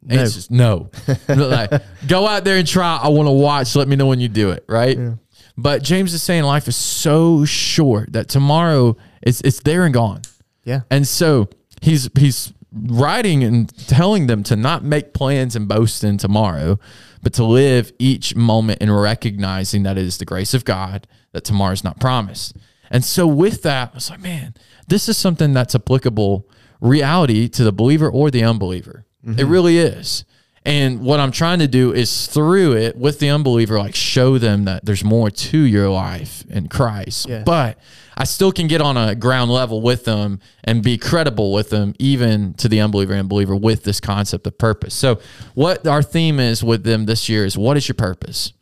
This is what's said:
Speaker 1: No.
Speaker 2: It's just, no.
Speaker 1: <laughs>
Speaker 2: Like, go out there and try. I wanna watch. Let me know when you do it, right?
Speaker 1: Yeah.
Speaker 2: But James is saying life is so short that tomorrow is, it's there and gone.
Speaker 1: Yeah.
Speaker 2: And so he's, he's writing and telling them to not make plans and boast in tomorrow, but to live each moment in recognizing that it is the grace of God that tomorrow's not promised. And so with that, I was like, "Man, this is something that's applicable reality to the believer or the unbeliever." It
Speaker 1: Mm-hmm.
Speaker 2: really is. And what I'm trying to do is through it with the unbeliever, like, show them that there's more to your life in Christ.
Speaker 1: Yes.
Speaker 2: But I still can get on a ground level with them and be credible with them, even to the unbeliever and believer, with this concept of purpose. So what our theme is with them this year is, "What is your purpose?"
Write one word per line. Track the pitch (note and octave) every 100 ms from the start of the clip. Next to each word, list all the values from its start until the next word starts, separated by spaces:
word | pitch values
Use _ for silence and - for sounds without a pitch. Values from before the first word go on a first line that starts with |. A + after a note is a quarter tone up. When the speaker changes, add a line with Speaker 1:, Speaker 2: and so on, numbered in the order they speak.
Speaker 1:
No. | - B2
Speaker 2:
It's | B2 G#2
just, | F2+
no. | B2 B2 F#2+ F2+ - -
Speaker 1:
<laughs> | A#2+ -
Speaker 2:
Like, | C#3 C#3 B2 G#2+ D3 - - C#3
go | F3+ G#3
out | G#3
there | F#3 F#3+
and | E3
try. | F#3 F3 D#3+
I | C3
wanna | D3 D3
watch. | C#3 C#3+ C#3+ B2+ C#3+
Let | C3+
me | C#3
know | C3+
when | B2+
you | A#2+
do | G#2+ G#2
it, | F2+ -
right? | A2+ B2 B2+
Speaker 1:
Yeah. | A#2+ A2+ _ _ _ -
Speaker 2:
But | B2+ C#3+
James | C#3 F3+ F#3+
is | E3+
saying | - E3+
life | C#3+ C#3+ C#3+
is | A#2+
so | - - E3 D3+ E3 E3 D3+
short | - - - D3+ G#2+ G2+
that | A2+ G#2+
tomorrow | C3+ C#3 D3+ E3+ D3+ A#2+ A2+ - _
is, | - B2+
it's | C#3 -
there | - E3+ F3+
and |
gone. | B2 A2+ F#2+ - _ _ _
Speaker 1:
Yeah. | - C3 B2
Speaker 2:
And | C#3 C#3
so | - E3+ C#3 G2+ _ _ -
he's, | - D#3+ B2+ C3+
he's | C#3+ B2 - - -
writing | A2+ G#2 A#2 C#3+ G#3 A3 D3+
and | B2 A#2 A2 - -
telling | B2+ F3+ G#3+ C#3
them | A2+
to | G2+ G#2+
not | A#2+ D#3+
make | C#3+ D3+ C#3+
plans | - C3+ C#3 C3 A#2
and | G2+
boast | G#2+ A2 -
in | G#2 G2+
tomorrow, | G2 G#2 G#2+ D#2+ D#2 G2+ - - - -
but | -
to | -
live | A2+ A#2+ C#3 B2+ A2 _
each | C3 C3 - -
moment | A#2 A2 A2 G#2
in | G#2+
recognizing | G#2 G2+ A2+ A#2+ G2+ F#2+ F#2+ F#2+ G2+
that | G2 F#2+
it | F#2
is | F2+
the | F2
grace | F2+ G2
of | C3
God | - F#2+ F#2 G2 _ _ _
that | E2
tomorrow's | - G2+ G2 F#2
not | F#2 -
promised. | B2+ B2+ G2+ F#2+ - - _ _ _
And | B2
so | B2+ - E3+
with | C#3+ F#3+ A3
that, | D#3+ C3+ B2
I | C3
was | -
like, | F3
"Man, | F#3 E3 B2+ - _ _ -
this | G3+ -
is | A3
something | G3 E3 D3+
that's | C3 B2 B2
applicable | - B2+ B2 G#2 G2+ G2 - _ _ _
reality | A#2 C#3+ C#3 E3+ D3+ A2 A#2
to | -
the | A2+
believer | G2 A#2 D3+ D3+
or | A#2+ D3+
the | B2+
unbeliever." | A2+ A2+ F#2+ F#2 - - - _
It | A2+
Speaker 1:
Mm-hmm. | A2+ C#3
Speaker 2:
really | F3+ F3 E3+
is. | D#3+ - - - - _ _ _ -
And | D3 C3+ B2
what | B2 D3
I'm | C#3
trying | B2 E3 F3
to | D3+
do | B2+ B2+
is | A#2+ A#2 - -
through | D3 D3+ F#3+ F3 A#2
it | A2+ -
with | C3 D3
the | D3
unbeliever, | D3 C#3+ A#2+ A2+ G#2+
like, | G2+ -
show | - - B2+ C3
them | A2+ G2+ G2+
that | F#2 G#2
there's | G2
more | G#2+ A2+ A2
to | - - D#3
your | D3 G#2 G2
life | F#2+ F#2+ F2+ - - -
in | - D#2+
Christ. | - B2 G#2 F#2+ A#2 -
Speaker 1:
Yes. | A#2 G#2+
Speaker 2:
But | E3 B2 - _ - - -
I | C3+
still | - F#3+
can | F#3 E3
get | D#3+
on | D3 B2+
a | A2 G#2+
ground | A#2 C3 A#2+
level | B2 B2+ A2
with | A#2 B2 -
them | G#2+ G#2 G2 _ _
and | - A2+
be | G#2+ A#2
credible | - E3+ D#3 A2 G2+
with | G2 G#2+
them, | G#2+ G2+ G#2
even | C3+ C3+ A#2+ G#2+ G2 D#2+
to | A#2+
the | G#2+
unbeliever | G#2+ G#2 G2
and | G2 G2
believer, | G2+ G2 G2
with | G#2+ A2
this | - G2+
concept | - G2+ G2+ - -
of | -
purpose. | A2+ G#2+ -
So | - C3+ A2+ - - -
what | - D#3 F#3 D#3+
our | D3
theme | D3 E3 E3 D3
is | B2 A2+
with | A2+ A#2
them | A2 A2+ G#2+
this | A2+ -
year | A2 G2
is, | G2
"What | G#2+ C#3+
is | -
your | -
purpose?" | G2 F#2 - - - _